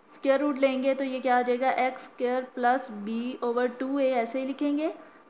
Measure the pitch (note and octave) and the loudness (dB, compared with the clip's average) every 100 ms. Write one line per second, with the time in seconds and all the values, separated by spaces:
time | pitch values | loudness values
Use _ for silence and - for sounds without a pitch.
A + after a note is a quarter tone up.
0 | _ - C#4 C4+ D4 C4 C4+ C4 C4+ C4+ | _ -2 2 2 2 2 2 2 0 0
1 | C4+ B3+ B3+ B3 B3 B3 C4 - B3+ C4 | -2 -2 2 2 4 2 2 2 0 -2
2 | - - B3 B3+ B3+ - A#3+ C4 B3+ G#3 | -12 -4 -2 -2 -4 0 2 2 -2 -10
3 | G3+ A3+ B3 C4 A#3+ A#3+ B3 B3 C4 C#4 | -6 -6 -6 -4 -2 0 0 -2 -2 0
4 | C4 B3+ A3+ C4 C4 C4+ D4 C#4+ D#4+ - | 2 2 0 -4 -4 -2 -2 0 -2 -6
5 | - - | -14 -20